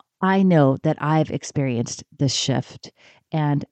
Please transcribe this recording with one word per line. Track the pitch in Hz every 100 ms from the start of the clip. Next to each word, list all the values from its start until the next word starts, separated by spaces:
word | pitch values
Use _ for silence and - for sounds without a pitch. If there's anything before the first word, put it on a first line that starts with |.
| _ -
I | 190 196
know | 190 165 135 135
that | 156 151
I've | 147 160 151
experienced | 135 - - 135 117 120 - - -
this | 139
shift, | - - 131 - - - - - _ _
and | 156 147 143 -